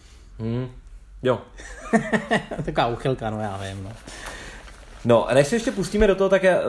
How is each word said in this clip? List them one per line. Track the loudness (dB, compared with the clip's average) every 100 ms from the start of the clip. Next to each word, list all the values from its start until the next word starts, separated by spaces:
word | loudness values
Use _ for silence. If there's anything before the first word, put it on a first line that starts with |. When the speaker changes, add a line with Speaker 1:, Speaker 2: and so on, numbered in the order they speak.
| -20 -20 -20 -10
Speaker 1:
Hmm. | -6 -4 -6 -10 -20 -20 -20 -4
Jo. | 0 0 -2 -18 -18 -14 0 0 0
Speaker 2:
<laughs> | -4 -2 -4 -4 -8 -4
Taková | 0 0
úchylka, | 0 -2 -2 -4
no, | -4
já | -6 -6
vím, | -8 -10
no. | -12 -14 -16 -14 -14 -14 -16 -16 -18 -20 -20 -6 4
Speaker 1:
No, | 4 6
a |
než | 4 4
se | 2
ještě | 0
pustíme | -2 -2 4 4
do | 4
toho, | 4
tak | 4
já | 4 4